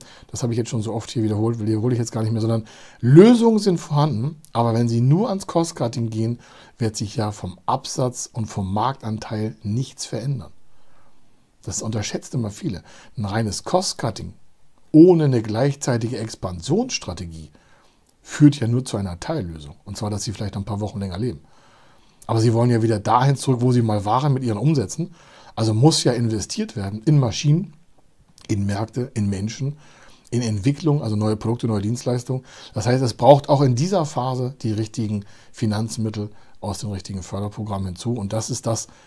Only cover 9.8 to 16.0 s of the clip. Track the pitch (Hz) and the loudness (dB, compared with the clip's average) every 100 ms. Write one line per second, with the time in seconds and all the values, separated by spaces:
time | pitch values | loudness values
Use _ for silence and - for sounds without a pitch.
9.8 | 135 - - 117 135 139 73 - - - | -6 -10 -10 -8 -6 -6 -8 -16 -18 -18
10.8 | - - - - - _ _ _ - 95 | -18 -20 -20 -20 -20 _ _ _ -10 -8
11.8 | 110 110 - - - 131 110 101 175 90 | -6 -4 -4 -6 -6 -6 -6 -6 -8 -8
12.8 | - - - - 104 107 110 92 - 180 | -12 -20 -16 -8 -4 -2 -2 -4 0 0
13.8 | 190 - 135 - 87 - - - - - | 0 -4 -6 -6 -12 -16 -20 -20 -20 -20
14.8 | - 151 175 170 151 123 107 107 139 139 | 4 8 10 8 4 2 0 0 0 0
15.8 | - 120 | -2 -2